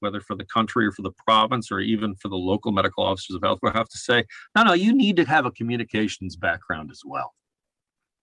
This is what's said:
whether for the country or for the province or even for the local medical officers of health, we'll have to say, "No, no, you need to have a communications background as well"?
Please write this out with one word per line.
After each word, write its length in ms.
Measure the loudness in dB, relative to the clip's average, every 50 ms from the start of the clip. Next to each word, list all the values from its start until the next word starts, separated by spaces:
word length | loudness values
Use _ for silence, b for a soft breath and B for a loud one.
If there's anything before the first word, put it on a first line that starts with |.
whether 200 | -6 -6 -6 -6
for 140 | -8 _ -10
the 120 | -10 -10
country 400 | -2 0 0 0 2 2 2 2
or 60 | 2 0
for 100 | -4 -10
the 100 | -10 -10 _ 2
province 460 | 4 4 4 4 2 0 -4 -4 -4
or 80 | -4 -4
even 380 | -2 0 -2 -2 -2 -6 -6
for 120 | -8 -10 -6
the 80 | -6
local 360 | -4 0 0 -2 0 0 -2 0
medical 320 | 0 0 0 0 -2 -2
officers 320 | -2 -2 -4 -6 -10 -8
of 60 | -4 -2
health, 160 | -2 -2 0 -2
we'll 100 | -2 0
have 160 | -2 -4 -4
to 80 | -8 -12
say, 260 | 0 2 2 2 2 B B B B B _
"No, 80 | 4 6
no, 80 | 6 4
you 220 | 4 4 4 4
need 200 | 4 4 4 4
to 80 | 2 2
have 200 | 4 2 2 2
a 80 | 0 -4
communications 840 | -4 -4 -4 -2 -4 -4 -2 -2 -2 -2 -2 -4 -8 -10 -12 -10
background 540 | -4 -4 -4 -4 -4 -6 -8 -8 -8 -8 -14
as 120 | -16 -18 -18
well"? 300 | -12 -8 -8 -8 -10 _ _ _ _ _ _ _ _ _ _ _ _ _ _ _ _ _ _